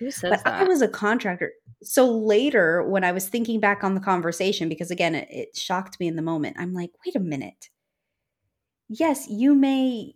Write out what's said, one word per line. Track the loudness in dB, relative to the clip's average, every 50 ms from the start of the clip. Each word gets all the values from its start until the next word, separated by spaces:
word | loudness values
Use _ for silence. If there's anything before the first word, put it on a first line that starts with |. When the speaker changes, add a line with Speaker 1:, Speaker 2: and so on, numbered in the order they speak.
Speaker 1:
Who | -8 -8
says | -6 -4 -2 0 0 0 0
Speaker 2:
But | -2 -2
I | 0
Speaker 1:
that? | 2 2
Speaker 2:
was | 4 4 2
a | 2
contractor. | 0 0 -2 0 0 0 -2 -4 -4 -4 -6 -8 -8 -12 _ -20 -20 _ -12
So | 0 4 4 4 6
later, | 4 2 2 2 4 4 4 4 4 4 4 4 4 2 0
when | 0 0 2 2
I | 0 0
was | -2 -4 -4
thinking | -4 -4 -2 -2 0 2
back | 2 2 2 2 0
on | -2 -2
the | -2
conversation, | 0 0 0 0 0 -2 -2 -2 0 -2 0 -2 -2 -4
because | -4 -6 -6 -6
again, | -4 -2 0 0 0
it, | -2 -6 -8
it | -10 -10 -10 -10 -10
shocked | -10 -6 -4 -4 -4 -4 -6 -8 -6
me | -4 -4
in | -4
the | -4 -4
moment, | -4 -2 -2 -4 -4 -6 -8
I'm | -8 -6 -6
like, | -6 -8 -8 -12 _ -8
"Wait | -6 -4
a | -4
minute. | -4 -4 -4 -6 -8 -10 -14 _ -20 -20 _ _ _ _ _ _ _ _ _ _ _ _ _ _ _ _ _ _ _ _ _ _ _ -10
Yes, | -4 0 0 0 0 0 -4 -6
you | -2 2 4 6 6
may, | 6 6 4 4 2 2 0 0 -4 -6 -10 -14